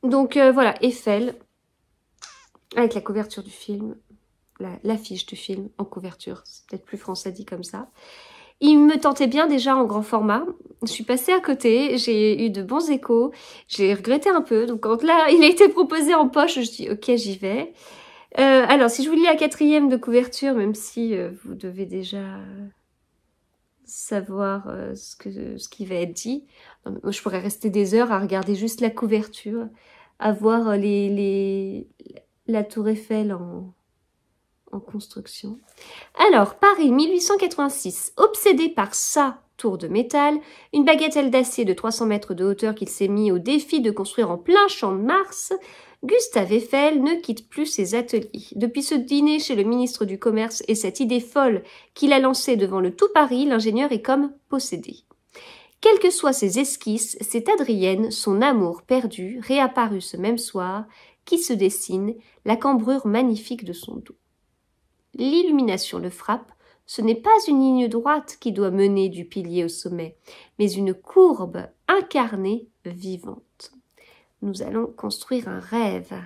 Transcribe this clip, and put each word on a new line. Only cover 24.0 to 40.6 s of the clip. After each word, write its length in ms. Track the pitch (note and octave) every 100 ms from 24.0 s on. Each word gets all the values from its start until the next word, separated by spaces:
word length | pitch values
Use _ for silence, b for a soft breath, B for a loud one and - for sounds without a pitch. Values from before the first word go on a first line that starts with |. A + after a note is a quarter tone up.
| - G#3 G3 F#3+ G3 G3 G3
euh, 260 | - -
ce 220 | G3+ - -
que, 420 | G#3 G3 - -
ce 100 | -
qui 160 | -
va 120 | F#3 F3+
être 180 | E3+
dit. 320 | E3+ A3+ C#4 C#4+ b b b
Non, 80 | -
mais 80 | F#3+
moi, 80 | -
je 100 | G3+
pourrais 180 | - F#3
rester 300 | F#3+ G3+ A3
des 240 | G3 G3+
heures 160 | G#3+ A#3+
à 80 | G3+
regarder 360 | G3 F#3+ F#3+
juste 260 | G3+ A3 -
la 80 | A#3
couverture, 800 | A3 A3+ G#3+ G#3+ - - A3+ A3+ b b b b _
à 140 | G#3+
voir, 360 | G#3 G#3+ A3+ A3
euh, 80 | G3+
les, 340 | G3+ G3+ G3+
les, 760 | G3+ G3 G3 G3 G3 G3 G3 - _ - - _ _ -
la 180 | A3
tour 240 | G#3 - G#3+
Eiffel 460 | A3 - A3 G#3+
en, 400 | F#3 F3 F3 F#3 _ _ _ _ _ _ _ _ _ _
en 100 | G3+
construction. 800 | - G#3+ - - G3+ - G#3 A3+ _ B B B B - G4+
Alors, 240 | C#4+ G3+
Paris, 360 | - G4+ G4 D4+
mille 200 | B3 D#4+
huit 100 | F4+
cent 160 | F4 G4+
quatre-vingt-six. 800 | F#4+ - C#4 C#4 F#3 - - -
Obsédé 540 | G#4 G#4+ - C#4+ D#4+
par 240 | E4 -
sa 480 | - - - C#4 A#3+ _ _
tour 180 | A#3 F#3
de 120 | E3
métal, 500 | F#3+ A#3+ D4 C#4+ D4+ B B